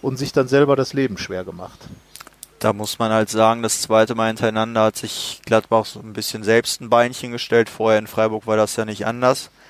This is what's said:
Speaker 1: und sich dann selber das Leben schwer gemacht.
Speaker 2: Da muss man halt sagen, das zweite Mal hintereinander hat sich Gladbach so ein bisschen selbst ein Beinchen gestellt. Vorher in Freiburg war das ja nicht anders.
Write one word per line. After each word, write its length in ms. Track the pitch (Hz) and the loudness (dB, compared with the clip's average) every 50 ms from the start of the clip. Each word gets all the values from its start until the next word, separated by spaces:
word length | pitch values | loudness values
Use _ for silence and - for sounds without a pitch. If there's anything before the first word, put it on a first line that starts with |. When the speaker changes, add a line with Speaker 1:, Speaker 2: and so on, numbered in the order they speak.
Speaker 1:
und 160 | - 135 131 127 | -6 -6 -4 -4
sich 140 | 139 131 | -6 -2
dann 160 | - 147 131 123 | 0 0 2 4
selber 280 | 131 139 147 143 143 | 4 4 4 4 4
das 180 | 131 131 - - | 2 0 0 -2
Leben 260 | 139 135 127 104 87 | -2 -2 -2 -2 -6
schwer 240 | - - 95 90 92 | -8 -8 -8 -8 -8
gemacht. 340 | 92 90 87 87 - - - - - - - _ _ - - - - - _ - - _ - | -10 -12 -14 -16 -18 -18 -20 -20 -20 -20 -20 _ _ -20 -20 -20 -20 -20 _ -20 -20 _ -4
Speaker 2:
Da 160 | - - 104 | -2 -2 -2
muss 240 | 101 107 104 - - | -2 -4 -8 -4 -4
man 140 | 117 110 | -2 0
halt 180 | 110 110 107 104 | 2 2 0 0
sagen, 320 | 107 110 110 110 117 117 | 2 4 4 4 4 2
das 200 | 117 110 - - | 0 -4 -4 -4
zweite 340 | - - 110 110 110 107 117 | -2 2 4 4 4 4 2
Mal 140 | 113 113 113 | 0 0 -2
hintereinander 560 | 113 - - 113 110 110 110 113 117 113 110 | 0 0 -2 0 0 0 -2 0 0 2 2
hat 100 | 110 - | 2 0
sich 480 | - - 110 - - - - - - - | -2 -6 -10 -8 -8 -8 -10 -10 -12 -2
Gladbach 400 | - 113 110 - - 117 113 104 | 0 2 2 2 2 2 0 0
so 140 | - - 107 | 0 -6 -16
ein 140 | 101 110 104 | -16 -12 -10
bisschen 280 | 107 104 - - 110 | -8 -8 -6 -8 -4
selbst 400 | 107 101 113 117 117 - - - | 0 2 2 4 2 0 -4 -8
ein 80 | 123 113 | -2 2
Beinchen 420 | 117 117 120 123 127 - - 120 | 2 4 4 2 0 -6 -10 -10
gestellt. 380 | 120 120 - - 117 117 113 - | -8 -8 -4 0 2 2 2 2
Vorher 300 | - - 110 110 110 107 | -2 -2 0 2 2 2
in 80 | 107 104 | 0 -2
Freiburg 400 | - - 110 110 107 107 - 113 | -2 -2 0 0 -2 -4 -4 -2
war 100 | 107 107 | 0 2
das 180 | 107 104 - - | 2 0 0 -4
ja 80 | 110 | -6
nicht 200 | 107 107 101 104 | -6 -6 -6 -6
anders. 460 | 110 117 120 127 127 131 - - - _ _ _ - | -6 -4 0 2 2 2 0 -2 -12 _ _ _ -20